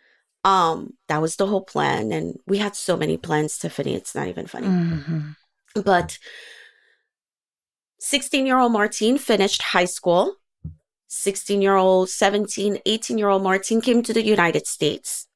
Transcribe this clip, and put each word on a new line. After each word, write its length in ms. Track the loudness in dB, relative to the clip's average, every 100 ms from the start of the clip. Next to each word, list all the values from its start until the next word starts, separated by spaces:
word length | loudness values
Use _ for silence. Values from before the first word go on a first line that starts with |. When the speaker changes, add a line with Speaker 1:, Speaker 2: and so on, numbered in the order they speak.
| _ _ _ _
Speaker 1:
Um, 500 | 2 4 4 0 -8 -12 -4
that 140 | -2
was 140 | -2 0
the 100 | 0
whole 160 | 0
plan. 480 | -2 -2 0 0 -2
And 280 | -4 -4 -8 -2
we 120 | -2
had 180 | -2 -4
so 220 | -2 -2
many 180 | 0 -4
plans, 400 | -2 -2 -2 -4
Tiffany, 380 | -8 -6 -4 -4
it's 200 | -6 -8
not 120 | -8
even 200 | -8 -10
funny. 200 | -6 -2
Speaker 2:
Mm-hmm. 640 | 0 0 -4 -4 -6 -6 -14 _ _ _ -4
Speaker 1:
But 360 | 2 2 0 -10 -18 -20 -20 -20 -20 _ _ _ _ _ _ _ _ _ _ _ _ -14
sixteen-year-old 720 | -2 -2 0 0 2 4 4
Martine 460 | 2 0 0 2 2
finished 440 | 2 2 2 0
high 240 | 0 0 0
school. 500 | 0 2 2 2 -4 _ _ -18 -18 _ _ -14
Sixteen-year-old, 1000 | -8 -6 -4 -2 0 4 4 6 4 2
seventeen, 720 | 0 2 2 -2 -2 -2 -2 -2
eighteen-year-old 580 | -4 -2 0 2 2
Martine 380 | 2 0 0 0
came 200 | 2 2
to 100 | 2
the 100 | 0 2
United 420 | 4 2 0 -4
States. 600 | -2 -2 -2 -8 -10 -12